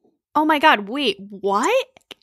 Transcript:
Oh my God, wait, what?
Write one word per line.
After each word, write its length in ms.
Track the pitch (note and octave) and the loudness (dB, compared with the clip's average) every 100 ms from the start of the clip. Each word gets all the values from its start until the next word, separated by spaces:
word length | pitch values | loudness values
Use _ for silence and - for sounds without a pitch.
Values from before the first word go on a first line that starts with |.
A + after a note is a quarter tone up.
| _ _ _ D4 | _ _ _ -2
Oh 100 | D#4 | 0
my 140 | D4+ | 2
God, 280 | D#4 A#3 G3 | 4 2 0
wait, 300 | C4+ C4 F#3+ | -4 -4 -4
what? 680 | G3 G3+ G3 G3+ D4+ C5 - _ - - | -8 -8 -2 0 0 0 -2 _ -20 -12